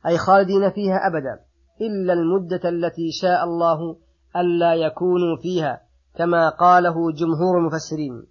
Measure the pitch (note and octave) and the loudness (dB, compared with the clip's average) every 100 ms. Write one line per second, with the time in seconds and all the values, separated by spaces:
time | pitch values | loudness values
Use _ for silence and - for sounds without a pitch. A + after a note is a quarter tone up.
0 | D#3+ E3+ - G3 G3 G3 G3 G3 G3+ F#3 | 0 -2 4 4 4 2 0 0 -2 0
1 | F#3+ E3 C3 A2 _ _ _ _ A3 G3+ | 0 -2 -6 -10 _ _ _ _ -6 -4
2 | F#3 F3 E3 F#3+ E3+ F3+ F3 E3+ E3+ E3 | 0 0 2 -2 -2 -4 -2 -2 -4 -4
3 | E3 D#3+ F#3 F3+ F3 E3+ E3+ D#3 E3 D#3+ | -8 -2 0 0 0 0 0 0 -4 -12
4 | _ _ _ F3+ F3+ E3+ E3+ E3 D#3+ - | _ _ _ -2 0 2 2 2 0 -2
5 | F3+ F3+ F3 D#3+ F3 F3+ D3+ A#2+ _ _ | 0 2 0 -2 -4 -4 -4 -6 _ _
6 | _ - E3+ F3 D#3+ D#3 F3 F3+ F3 E3 | _ -4 0 2 2 4 6 6 4 0
7 | E3+ D3+ E3 D#3 F3+ F3+ E3 D#3 - D#3 | -4 -2 -2 0 2 2 0 -4 -8 -8
8 | D3 A#2 G#2 | -8 -10 -18